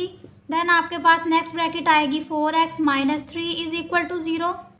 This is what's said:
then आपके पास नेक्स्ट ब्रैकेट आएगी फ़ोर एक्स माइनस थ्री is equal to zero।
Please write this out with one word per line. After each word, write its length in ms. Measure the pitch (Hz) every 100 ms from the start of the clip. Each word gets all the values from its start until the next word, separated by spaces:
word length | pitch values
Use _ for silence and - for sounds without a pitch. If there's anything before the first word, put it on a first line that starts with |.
| 359 - - - -
then 180 | 320 339
आपके 280 | 339 330 349
पास 280 | 330 330 330
नेक्स्ट 260 | 330 330 330
ब्रैकेट 320 | 330 330 311
आएगी 340 | 302 294 311
फ़ोर 320 | 302 311 302 320
एक्स 240 | 330 320
माइनस 460 | 294 277 277 302 285
थ्री 220 | 339 339 330 330
is 100 | 339
equal 280 | 320 349 339
to 100 | 359
zero। 300 | 320 330 339 359 - -